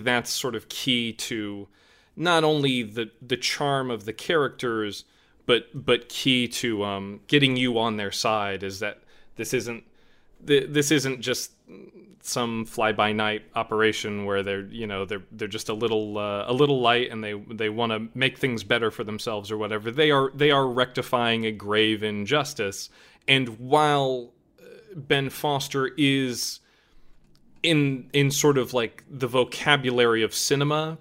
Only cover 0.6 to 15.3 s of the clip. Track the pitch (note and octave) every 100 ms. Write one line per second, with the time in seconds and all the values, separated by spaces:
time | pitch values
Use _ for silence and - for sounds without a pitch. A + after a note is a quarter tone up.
0.6 | - - - B2 A#2 A2 - A#2 G#2 G2+
1.6 | G2+ _ _ _ _ - E3 E3 D#3 D3+
2.6 | C#3 B2+ G#2+ A2 A2 _ B2 B2 - -
3.6 | C#3+ C#3 C3 A2+ G2+ - - E3+ C3 -
4.6 | B2 A2+ G#2+ G2 - _ _ _ - A#2
5.6 | - C#3+ - A#2+ - - C3+ B2+ A#2+ -
6.6 | A#2+ G#2+ G2+ G2 G2 G#2 - D3 C#3 B2+
7.6 | B2+ A2+ A#2 G#2+ G2+ - A#2 A2 G2+ G2
8.6 | G2 F#2+ G#2 - _ - - - A2+ B2+
9.6 | A2 A#2 - _ _ _ _ _ - C#3+
10.6 | C#3+ D3 C#3+ D#3 C3+ B2+ A#2+ B2 - _
11.6 | _ F2 - - G2+ _ - C3 A#2 A2+
12.6 | A2+ - A2 G#2 G#2+ G#2+ G#2+ G#2+ - A2+
13.6 | A2+ G#2+ A2 G#2+ A2 G#2 G2+ G2 G2 G2
14.6 | G2 A2+ A2 G2 F#2+ G#2 -